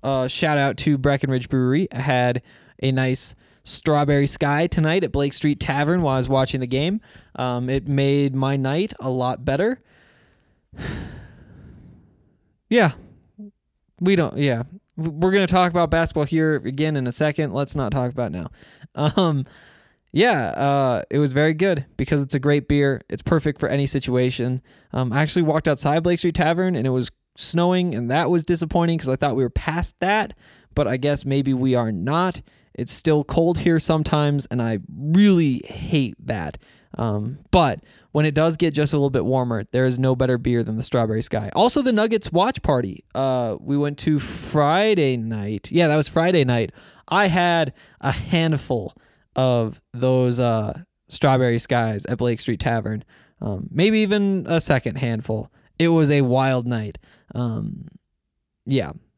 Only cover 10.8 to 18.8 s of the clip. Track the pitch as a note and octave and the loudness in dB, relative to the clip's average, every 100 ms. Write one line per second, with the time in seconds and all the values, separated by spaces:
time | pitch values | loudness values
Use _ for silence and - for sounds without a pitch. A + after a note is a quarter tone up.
10.8 | - - - - - - - - - - | -10 -10 -12 -16 -20 -20 -20 -20 -20 -20
11.8 | - - _ _ _ _ _ _ _ A#3+ | -20 -20 _ _ _ _ _ _ _ 4
12.8 | F#3 - - - _ _ G#3 _ _ _ | 4 0 -18 -20 _ _ -20 _ _ _
13.8 | _ _ F3+ G3 D#3 - C#3+ A#2 B2 F#3+ | _ _ 2 2 0 0 -2 -2 -4 -12
14.8 | _ - D#3+ D3+ F#3 G3 F3+ F#3 F3+ F3 | _ -8 -8 -2 2 2 2 2 2 2
15.8 | E3 E3 E3 - C#3+ D#3+ D#3 D3+ G#2 C3+ | 2 2 0 -2 0 2 2 0 -4 -2
16.8 | D#3 D3 B2+ A#2+ D3+ C#3+ D3+ G#2+ C#3 D3+ | -2 0 -4 0 -2 0 -2 -2 -4 -2
17.8 | B2 C3+ B2 B2+ A#2 F2+ E2 - - - | -2 -2 -2 -4 -6 -6 -10 -14 -20 -20